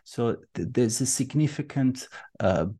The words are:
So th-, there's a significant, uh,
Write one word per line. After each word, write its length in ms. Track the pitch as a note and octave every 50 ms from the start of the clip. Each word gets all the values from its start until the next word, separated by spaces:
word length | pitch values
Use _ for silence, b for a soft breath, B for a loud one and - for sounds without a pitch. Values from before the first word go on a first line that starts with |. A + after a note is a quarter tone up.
| B
So 340 | - - - A#2+ A#2 - - - _ -
th-, 140 | - F2 - B2
there's 280 | B2 B2 A2 A2 -
a 60 | C3+
significant, 1000 | B2+ - - C3 C3 - D3+ D3+ C#3 - - - - - C3+ C3 C3 B2+ - - B B B B B - -
uh, 240 | G#2+ F#2+ F#2+ - E2 F#2+ G2+ -